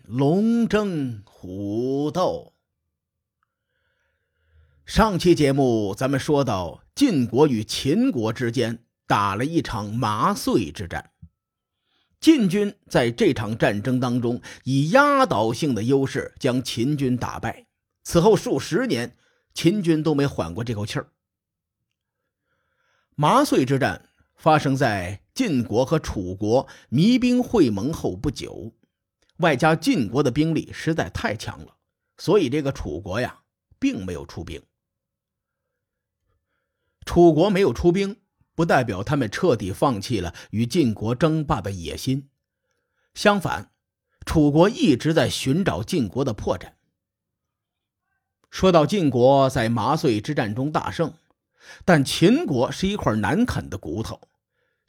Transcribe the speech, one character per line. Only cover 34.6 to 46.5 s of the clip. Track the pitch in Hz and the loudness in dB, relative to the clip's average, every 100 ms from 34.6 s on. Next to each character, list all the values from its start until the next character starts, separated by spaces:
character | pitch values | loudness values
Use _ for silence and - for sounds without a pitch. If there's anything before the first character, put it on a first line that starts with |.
| - _ _ _ _ _ _ _ _ _ _ _ _ _ _ _ _ _ _ _ _ _ _ _ - | -16 _ _ _ _ _ _ _ _ _ _ _ _ _ _ _ _ _ _ _ _ _ _ _ -2
楚 | 170 175 | 6 6
国 | 151 196 | 6 4
没 | 175 | 4
有 | 196 | 2
出 | 135 175 | 2 2
兵， | 180 196 202 _ _ _ | 2 -2 -6 _ _ _
不 | - 170 | -4 2
代 | 165 | 2
表 | 117 92 | 2 -4
他 | 104 143 | -2 -2
们 | 110 | -2
彻 | - 185 113 | 0 0 0
底 | 95 | -2
放 | 92 151 104 | -2 -2 -2
弃 | - 107 | -4 -4
了 | 85 - - | -4 -10 -8
与 | 104 117 | -4 0
晋 | 180 127 | 2 0
国 | 104 107 | 0 -4
争 | 123 165 160 | 0 0 0
霸 | 151 135 | -2 -4
的 | 95 | -4
野 | 98 78 - | -8 -10 -8
心。 | - 135 139 _ _ _ _ _ _ _ _ | -4 -4 -6 _ _ _ _ _ _ _ _
相 | - 208 208 | -2 0 2
反， | - 82 - _ _ _ _ _ | -2 -6 -10 _ _ _ _ _
楚 | - 165 147 | -2 2 4
国 | 147 190 | 6 4
一 | 240 233 120 | 4 2 2
直 | 147 | 2
在 | 160 113 | 0 0
寻 | - 135 156 | -2 -2 0
找 | 175 85 | -2 -4
晋 | 107 180 104 | -4 -4 -2
国 | 120 | -4
的 | 135 | -4
破 | 107 202 | -4 -6